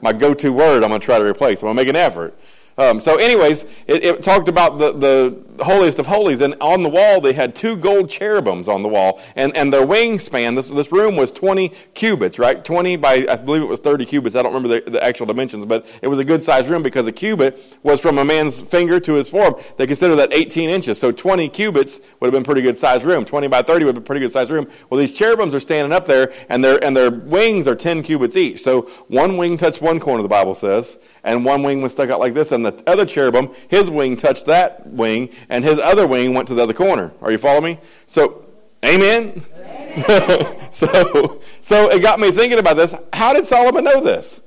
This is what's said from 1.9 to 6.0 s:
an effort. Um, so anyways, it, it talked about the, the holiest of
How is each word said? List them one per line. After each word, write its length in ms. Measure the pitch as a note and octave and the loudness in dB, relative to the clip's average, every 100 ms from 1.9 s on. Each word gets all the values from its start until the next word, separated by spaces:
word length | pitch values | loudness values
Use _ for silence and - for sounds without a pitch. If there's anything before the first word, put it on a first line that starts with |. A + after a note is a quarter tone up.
an 60 | D3 | 2
effort. 420 | E3+ F2 E2 - - - _ - | 0 -2 -12 -12 -20 -20 _ 0
Um, 220 | C3 A2+ | 2 2
so 160 | C3 D#3 | 2 2
anyways, 480 | A#3 A#3 D#3 D3+ - - - | 4 4 4 2 -4 -20 -2
it, 160 | D3+ | 0
it 180 | F3+ E3+ | 2 0
talked 280 | - G3 E3+ | 2 2 2
about 300 | E3+ E3+ D3 | 2 2 2
the, 120 | D3+ | -2
the 720 | C#3+ C#3 C3+ B2+ B2+ - - | 2 2 4 2 -2 -20 -8
holiest 340 | C#3+ G3 F3+ | 0 4 2
of 100 | C#3 | 0